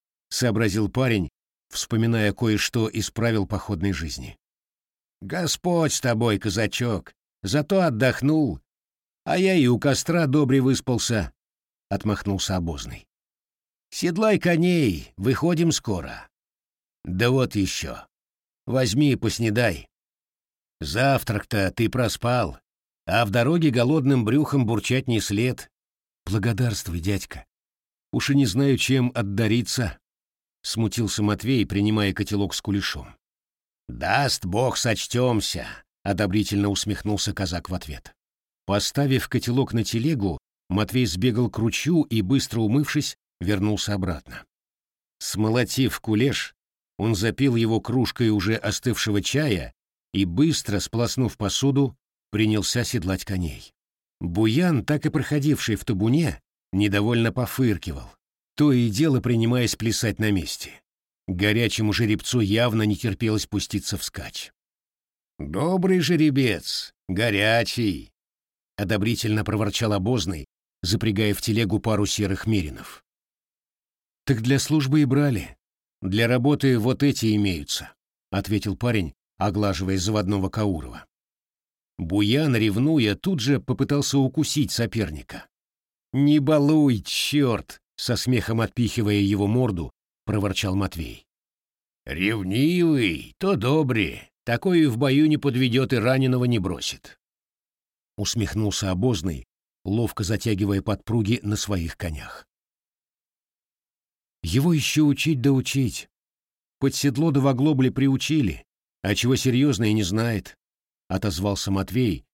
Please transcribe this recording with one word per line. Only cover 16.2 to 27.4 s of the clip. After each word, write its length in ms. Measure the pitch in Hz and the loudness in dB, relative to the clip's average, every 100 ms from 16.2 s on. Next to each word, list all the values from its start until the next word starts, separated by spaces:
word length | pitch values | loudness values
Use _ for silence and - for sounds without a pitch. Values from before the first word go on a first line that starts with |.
| - _ _ _ _ _ _ _ | -18 _ _ _ _ _ _ _
Да 260 | - 92 120 | -8 0 2
вот 240 | 131 123 | 2 0
еще. 520 | 101 95 - - 58 - _ _ _ _ _ - | 0 -2 -2 -8 -10 -16 _ _ _ _ _ -4
Возьми 460 | 127 120 123 147 | 0 0 2 2
и 40 | 123 | 2
поснедай. 720 | 113 - 113 110 113 82 - _ _ _ _ _ _ _ _ _ | -2 0 0 2 0 -2 -10 _ _ _ _ _ _ _ _ _
Завтрак-то 920 | 76 101 139 131 - 101 - 107 92 | -6 0 2 2 0 -4 -2 -2 0
ты 180 | - 110 | 0 0
проспал, 680 | 120 113 - 120 123 87 - _ _ _ _ - | 0 -2 -2 -2 0 -2 -6 _ _ _ _ -2
а 180 | 107 110 | 0 2
в 40 | |
дороге 400 | 120 123 170 156 | 2 2 4 4
голодным 540 | 120 120 156 135 131 | 4 2 2 4 2
брюхом 420 | 107 143 143 143 110 | 4 2 2 2 2
бурчать 420 | 117 - 131 127 | 0 0 -2 0
не 120 | 110 | 0
след». 500 | - 101 127 123 - _ _ _ _ _ - | 0 0 0 -4 -12 _ _ _ _ _ -4
«Благодарствуй, 720 | 107 117 107 120 98 - 82 | 0 0 0 0 -2 -4 -4
дядька. 440 | 92 95 - - | -2 -4 -6 -14